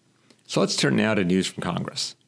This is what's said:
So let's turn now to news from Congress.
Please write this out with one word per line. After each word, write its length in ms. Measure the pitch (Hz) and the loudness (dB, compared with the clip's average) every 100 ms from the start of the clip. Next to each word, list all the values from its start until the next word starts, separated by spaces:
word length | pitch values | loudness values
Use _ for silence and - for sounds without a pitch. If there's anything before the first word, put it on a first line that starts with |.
| _ _ _ _ - | _ _ _ _ -4
So 140 | - | 0
let's 160 | 196 - | 0 2
turn 200 | 147 123 | 0 2
now 200 | 107 104 | 2 2
to 80 | |
news 240 | 90 92 90 | 2 2 0
from 160 | - | -4
Congress. 520 | 87 90 - - - - | -6 -4 -6 -6 -8 -10